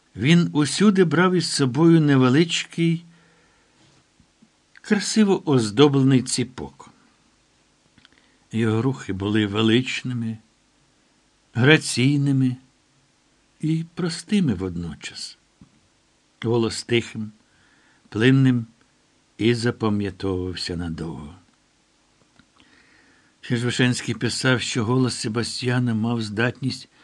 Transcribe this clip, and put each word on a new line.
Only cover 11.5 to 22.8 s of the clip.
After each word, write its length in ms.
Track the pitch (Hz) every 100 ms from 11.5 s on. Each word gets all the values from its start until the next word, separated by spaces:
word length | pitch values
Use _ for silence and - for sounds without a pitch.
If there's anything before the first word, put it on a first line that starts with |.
граційними 1000 | 117 131 156 - - 131 143 139 135 131 127 _ _ _ _ _ _ _ _ _ -
і 260 | 156 160 165 -
простими 580 | 175 165 - 208 151
водночас. 840 | 92 95 85 85 69 - - - - _ _ - _ _ _ _ _ _ -
Голос 420 | 113 120 110 -
тихим, 480 | - 117 - 110 107 - _ _ _ _ _ _ _
плинним 580 | 104 123 135 131 123 113 _ _ _ _ _ _ -
і 160 | 110
запам'ятовувався 1200 | 117 120 - 113 104 101 92 98 92 92 85 - 85
надовго. 600 | 85 82 80 73 73 90 _ _ _ _ _ _ _ _ _ _ _ _ _ _